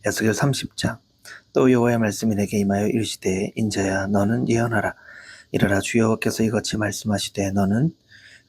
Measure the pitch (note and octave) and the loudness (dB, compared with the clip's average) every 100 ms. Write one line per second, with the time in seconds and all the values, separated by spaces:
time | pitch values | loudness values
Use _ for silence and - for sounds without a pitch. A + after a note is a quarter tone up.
0 | G#2 F#2+ G#2+ G#2+ C#3 C3 - - - A#2 | -4 0 0 2 0 0 -6 -4 -4 -4
1 | _ _ - - _ - C3 B2+ A#2+ A#2 | _ _ -20 -20 _ 2 4 6 4 2
2 | A2 G2 A2+ G#2 G2+ G#2 G2 G2+ G#2+ A#2 | 0 0 -2 0 0 0 0 0 0 0
3 | G#2 - - F#2+ G2+ - A2 G2 G2 F#2+ | -4 -4 -2 -2 -4 -2 -4 -2 -2 -2
4 | G2 G2+ G2+ A#2 B2+ A#2 A#2 A2+ G2 - | 0 0 2 0 0 0 0 -2 -4 -8
5 | - - - - - - G2+ G2 - A#2 | -20 -20 -20 -20 -6 -2 2 0 0 2
6 | A2+ A2 - - A2+ G#2+ - G#2+ G#2+ G2+ | 2 2 -2 0 0 0 -2 -4 -4 -4
7 | A2 G2 - - F#2+ G2 G2 G#2+ D#3 - | -2 -2 -2 -4 -2 2 2 2 0 -4
8 | _ - - - | _ -20 -20 -20